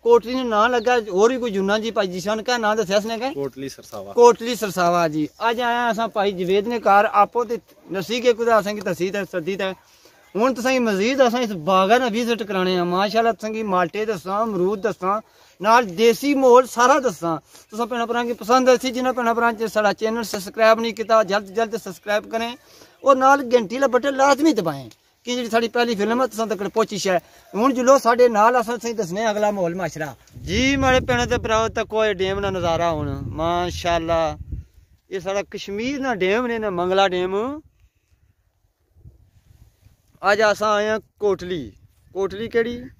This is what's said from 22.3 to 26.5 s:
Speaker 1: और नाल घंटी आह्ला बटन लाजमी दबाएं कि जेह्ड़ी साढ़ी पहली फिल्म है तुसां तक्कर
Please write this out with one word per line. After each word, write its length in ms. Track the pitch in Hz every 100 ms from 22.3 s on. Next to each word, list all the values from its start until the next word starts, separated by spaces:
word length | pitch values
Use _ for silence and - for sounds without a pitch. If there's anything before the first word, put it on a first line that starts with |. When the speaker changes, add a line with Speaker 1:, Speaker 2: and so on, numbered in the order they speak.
| 220 233 254 _ - - _
Speaker 1:
और 120 | 254 262
नाल 220 | 262 277
घंटी 360 | 247 247 202 240
आह्ला 120 | 269
बटन 260 | 247 277 269
लाजमी 360 | 269 269 311
दबाएं 360 | 220 165 139 120 - _ _ -
कि 40 |
जेह्ड़ी 200 | 247 233
साढ़ी 180 | 226 233
पहली 240 | 240 240 208
फिल्म 240 | 208 240
है 60 | 254
तुसां 180 | 208
तक्कर 200 | 220